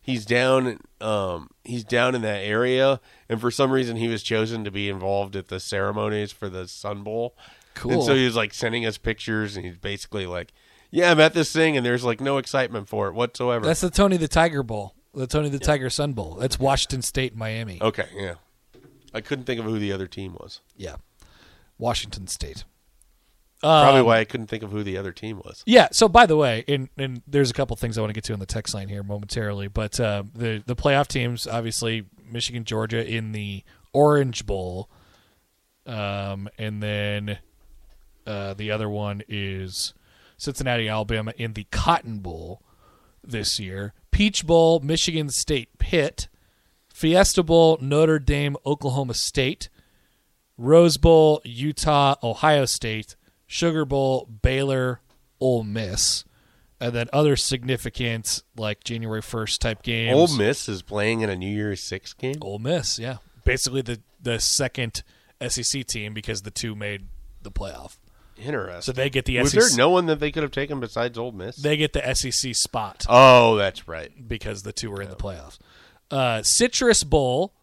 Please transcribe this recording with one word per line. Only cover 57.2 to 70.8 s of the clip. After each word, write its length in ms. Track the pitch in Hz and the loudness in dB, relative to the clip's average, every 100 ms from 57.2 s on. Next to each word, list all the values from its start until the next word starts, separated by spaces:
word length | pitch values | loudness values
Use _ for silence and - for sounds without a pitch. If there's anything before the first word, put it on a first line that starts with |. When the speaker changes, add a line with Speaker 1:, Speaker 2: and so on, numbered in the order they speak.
| 151 | 4
Speaker 2:
significant, 1040 | 135 - 131 123 123 - - 120 113 107 - _ 117 | 2 0 -4 -2 -4 -4 -4 -4 -4 -6 -8 _ -8
like, 260 | 107 107 | -6 -6
January 380 | - 117 113 110 | -8 -8 -6 -6
first 400 | - 113 107 - | -6 -6 -4 -2
type 220 | 117 107 | -2 -4
games. 320 | - 117 113 | -4 -2 2
Speaker 1:
Ole 200 | 135 175 139 | 4 4 4
Miss 300 | 104 143 - | 0 0 -6
is 140 | 95 | -8
playing 400 | - 104 107 113 | -6 -2 0 0
in 80 | 107 | -2
a 60 | |
New 180 | 92 92 | -2 -4
Year's 300 | 104 104 95 | -4 -4 -6
Six 300 | - 95 - | -8 -12 -12
game? 240 | - 131 151 | -10 -8 -8
Speaker 2:
Ole 180 | 95 104 | -10 -8
Miss, 380 | 123 170 107 - | -4 -4 -4 -6
yeah. 200 | 120 120 _ _ | -8 -12 _ _
Basically 380 | - 123 - 135 | 0 0 0 -4
the, 200 | 120 117 _ _ | -4 -10 _ _
the 180 | 120 113 | -6 -2
second 640 | - - 131 - 117 - - _ _ _ | 0 0 -2 -4 -6 -8 -16 _ _ _
S 180 | 120 123 | -8 -4
E 40 | |
C 200 | 117 139 | -4 -4
team 300 | 123 117 104 | -6 -8 -8
because 280 | 107 110 104 | -10 -8 -8
the 80 | 101 | -8
two 220 | - 113 | -8 -8
made 280 | 107 104 101 95 - - - | -8 -8 -10 -12 -16 -18 -20
the 80 | - | -10
playoff. 460 | - 98 64 - - _ _ _ - | -8 -8 -12 -18 -20 _ _ _ -14
Speaker 1:
Interesting. 440 | 127 139 95 87 | -8 -6 -6 -8
Speaker 2:
So 100 | - | -8
they 160 | 131 139 | -4 -2
get 160 | 131 | -2
the 120 | - 123 | 0 0
Speaker 1:
Was 140 | 143 | 4
Speaker 2:
S 20 | 190 | 4
E 40 | 233 | 4
C 60 | |
Speaker 1:
there 100 | 120 | 6
no 40 | 143 | 6
one 180 | 180 170 | 4 2
that 120 | 151 | 0
they 120 | 151 | -2
could 120 | 160 | -2
have 80 | 147 | -4
taken 280 | 135 147 | -4 -4
besides 380 | 139 | -6